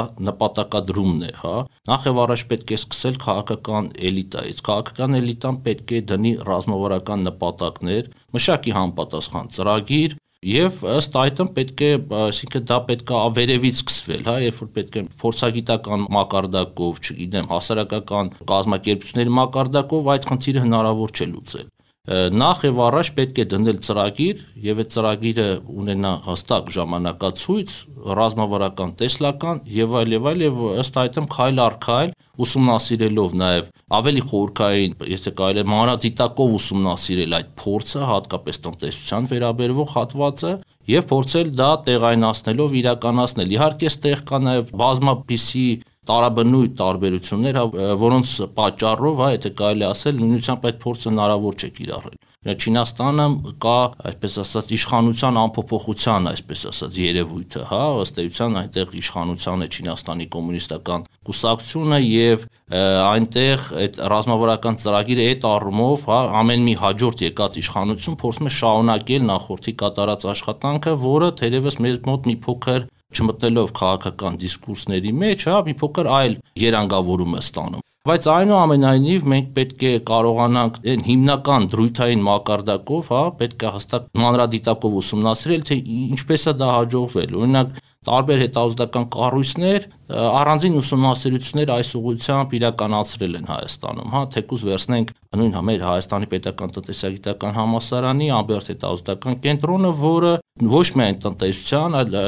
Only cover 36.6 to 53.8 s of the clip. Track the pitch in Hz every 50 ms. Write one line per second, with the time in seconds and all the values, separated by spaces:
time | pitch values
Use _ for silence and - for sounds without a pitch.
36.6 | - - 98 98 95 92 87 - - - 92 90 85 80 - - - - - -
37.6 | - 101 101 110 - - - 139 139 127 107 98 - - - 76 - 78 - -
38.6 | - 85 - - - 73 - - - - 98 110 127 123 131 120 120 117 117 120
39.6 | 123 120 127 143 151 139 - 123 123 - - 139 143 143 143 - 165 170 190 190
40.6 | - _ _ _ _ - 120 - - - 135 135 135 131 - 170 170 156 135 127
41.6 | 131 143 156 156 151 127 123 117 117 117 117 117 113 110 107 - - 113 113 127
42.6 | 151 147 139 127 120 123 120 113 117 117 120 123 123 120 - 113 90 90 101 117
43.6 | 151 156 151 151 170 151 - - - 147 143 147 - - 143 131 135 127 127 123
44.6 | 117 120 - 98 120 131 131 127 139 139 127 - - - 123 110 - - - 127
45.6 | 127 123 113 - - _ _ _ - - 110 117 120 120 113 117 113 120 131 131
46.6 | 120 104 - - 95 92 95 90 98 95 90 92 - - 101 104 120 139 131 135
47.6 | 120 113 - 95 95 101 104 98 113 117 127 127 127 127 - - 101 - - 110
48.6 | 107 98 95 - 110 110 110 113 131 156 156 131 127 139 123 - - 101 98 -
49.6 | 104 104 107 107 104 95 101 - - 147 143 120 113 113 120 117 - - 127 123
50.6 | 131 120 113 120 - 123 117 117 - 113 110 107 104 104 107 104 107 101 95 -
51.6 | - - - - - - - - - - - - _ _ _ _ - - 101 92
52.6 | - 113 113 120 117 117 - - 123 139 147 151 147 143 139 147 - 101 - -
53.6 | - 113 120 123